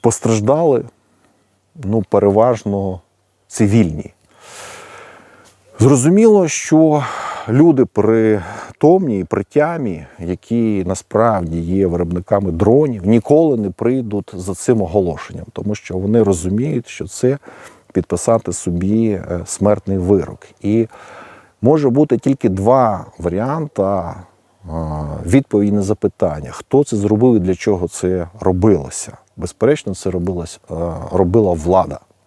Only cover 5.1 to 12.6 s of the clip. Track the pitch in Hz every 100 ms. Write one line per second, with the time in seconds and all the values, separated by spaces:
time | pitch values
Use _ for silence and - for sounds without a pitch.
5.1 | - _ _ _ _ _ - 131 139 139
6.1 | 196 226 208 170 - - 156 160 151 127
7.1 | - - - - 120 165 139 117 - 104
8.1 | 113 110 104 90 - - - 151 185 170
9.1 | 101 87 98 101 147 151 170 123 80 73
10.1 | - 87 90 _ 117 113 104 90 92 -
11.1 | 104 113 104 85 82 85 95 95 87 85
12.1 | 87 90 101 98 82